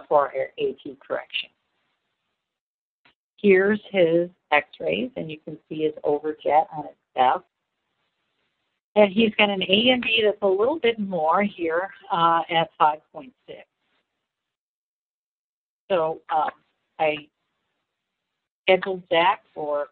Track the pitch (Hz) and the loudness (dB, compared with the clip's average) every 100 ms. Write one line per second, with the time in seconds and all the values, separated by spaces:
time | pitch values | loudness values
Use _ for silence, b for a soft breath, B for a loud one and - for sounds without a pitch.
0 | - 151 135 135 135 - 143 131 - 131 | 2 2 2 -2 -8 -4 -6 -6 -14 -18
1 | - 139 - - - _ _ _ _ _ | -10 -10 -8 -10 -12 _ _ _ _ _
2 | _ _ _ _ _ _ _ _ _ _ | _ _ _ _ _ _ _ _ _ _
3 | _ _ _ _ 208 185 196 214 - 196 | _ _ _ _ 4 4 4 0 -2 0
4 | 165 165 175 - _ 147 - - 160 175 | 2 2 -2 -8 _ 0 0 -6 -6 -4
5 | 247 180 165 156 - 151 _ 156 156 151 | -6 -10 -12 -14 -16 -18 _ -6 -4 -4
6 | 151 147 151 151 151 147 156 156 147 - | -4 -4 -4 -6 0 0 0 -6 -14 -18
7 | _ - 127 170 - _ _ _ _ _ | _ 0 0 0 -6 _ _ _ _ _
8 | _ _ _ _ _ _ _ _ _ 208 | _ _ _ _ _ _ _ _ _ 2
9 | 202 185 226 220 208 196 180 196 240 254 | 4 4 0 2 0 0 0 2 2 2
10 | 233 226 214 196 202 190 233 320 233 226 | 0 0 0 0 0 2 0 0 -2 -2
11 | 196 180 156 180 202 202 165 160 190 - | -4 -2 0 0 0 -4 -4 -4 -6 -12
12 | - 180 165 165 - 165 160 - 156 151 | -6 0 2 2 0 -2 -2 2 0 0
13 | _ 160 131 _ - 143 - _ _ _ | _ -18 -18 _ -20 -20 -20 _ _ _
14 | _ _ _ _ _ _ _ _ _ _ | _ _ _ _ _ _ _ _ _ _
15 | _ _ _ _ _ _ _ _ - 185 | _ _ _ _ _ _ _ _ -4 -2
16 | 160 160 - 160 151 - _ _ _ - | -2 -4 -4 -2 -2 -6 _ _ _ -2
17 | 160 151 147 _ _ _ _ _ _ _ | -2 -2 -10 _ _ _ _ _ _ _
18 | _ _ _ _ _ _ - 185 190 185 | _ _ _ _ _ _ 0 2 0 -8
19 | 180 170 175 208 _ - 151 147 147 | -2 0 2 0 _ -12 -6 -6 -6